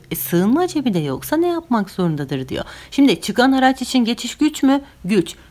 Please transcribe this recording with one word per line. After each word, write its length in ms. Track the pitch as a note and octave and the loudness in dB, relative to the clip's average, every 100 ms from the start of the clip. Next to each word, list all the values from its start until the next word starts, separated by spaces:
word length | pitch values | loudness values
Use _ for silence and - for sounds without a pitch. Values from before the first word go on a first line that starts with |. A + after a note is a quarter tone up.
| - | -8
e, 40 | - | -10
sığınma 520 | - F3 G3 C#4 F4+ | -2 0 2 2 0
cebi 260 | D#4+ B3+ | -2 -2
de 60 | F3 | -2
yoksa 380 | D3 C3 - D#4 | -2 -6 -4 0
ne 100 | F4 | 0
yapmak 420 | E4+ E4 A#3 G3 | -2 -2 -2 -2
zorundadır 600 | - F3 D3+ C#3 C#3 C3 | -2 -2 -2 -4 -6 -6
diyor. 160 | B2+ - - - | -8 -10 -14 -6
Şimdi 300 | - C#4 - | 2 4 4
çıkan 300 | - G#3 B3+ | 0 2 2
araç 300 | C4+ C4 C4 | 4 2 2
için 180 | B3 C4 A3+ | 0 0 0
geçiş 300 | A#3+ A#3+ - | -2 -6 -2
güç 280 | D4+ D4+ | -2 2
mü? 180 | C4+ C#4 C#4 - F3+ | 2 2 -2 -10 -2
Güç. 300 | G#3 E3 - - | 0 0 -6 -16